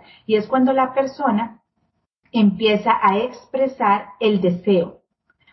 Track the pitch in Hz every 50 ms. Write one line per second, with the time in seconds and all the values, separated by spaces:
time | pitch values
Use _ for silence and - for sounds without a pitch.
0 | - - - - _ 220 214 208 - - 269 262 254 262 262 262 262 262 - 277
1 | 269 262 - - 285 247 208 214 233 - - _ _ _ _ _ _ _ _ _
2 | _ _ _ _ _ _ - 226 208 196 175 - 220 214 208 196 - - - -
3 | - 190 196 208 240 254 - - - _ - 262 269 262 - - 233 202 202 202
4 | - - - - 226 214 214 185 185 180 175 180 - 208 196 175 170 - - -
5 | _ _ _ _ _ _ _ _ _ _